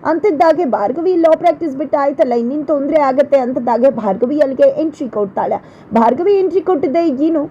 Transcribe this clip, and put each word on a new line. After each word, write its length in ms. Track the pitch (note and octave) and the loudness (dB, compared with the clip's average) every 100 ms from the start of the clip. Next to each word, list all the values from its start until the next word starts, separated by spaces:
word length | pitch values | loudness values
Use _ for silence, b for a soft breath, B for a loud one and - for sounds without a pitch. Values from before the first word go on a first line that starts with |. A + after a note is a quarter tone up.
ಅಂತಿದ್ದಾಗೆ 600 | - E4 G#4 D4+ E4 D#4+ | -2 0 0 2 2 2
ಭಾರ್ಗವಿ 520 | E4+ G#3+ D4+ C#4 E4+ F#4 | 0 0 -2 -2 0 2
ಲಾ 160 | E4 D#4+ | 2 2
ಪ್ರಾಕ್ಟೀಸ್ 400 | E4+ D4+ E4 C4 | 2 0 -4 -6
ಬಿಟ್ಟು 220 | D4 D4+ | -4 0
ಆಯ್ತಲ್ಲ, 340 | C#4 C#4 C4+ | -2 0 0
ಇನ್ನೇನ್ 340 | A#3+ A#3 D4 D4 | 0 -2 -4 -2
ತೊಂದ್ರೆ 340 | D4 C#4 D#4 | -2 0 0
ಆಗತ್ತೆ 380 | C#4 C4 C4+ C#4 | 2 0 2 2
ಅಂತಿದ್ದಾಗೆ 520 | B3 C4 A#3+ A3+ C4 | 0 -4 -2 2 2
ಭಾರ್ಗವಿ 500 | A#3 G#3+ G3 A#3+ D4 | 0 -4 -2 -2 0
ಅಲ್ಲಿಗೆ 420 | C#4 C4 C#4 - | -2 2 2 2
ಎಂಟ್ರಿ 260 | D#4+ - C4 | -4 -4 -8
ಕೊಡ್ತಾಳೆ. 800 | A3 G3+ G3 F#3 G#3+ - - - | -4 -4 -4 -4 -4 -6 -20 -4
ಭಾರ್ಗವಿ 440 | A3 A#3 B3+ F#4 G4+ | 0 2 2 2 2
ಎಂಟ್ರಿ 220 | F#4 F4 | 2 0
ಕೊಟ್ಟಿದ್ದೆ 640 | - F4+ C#4+ C4 E4+ B3+ | 0 0 0 0 0 0
ಏನು 200 | D#4 E4 D4+ | 0 -2 -4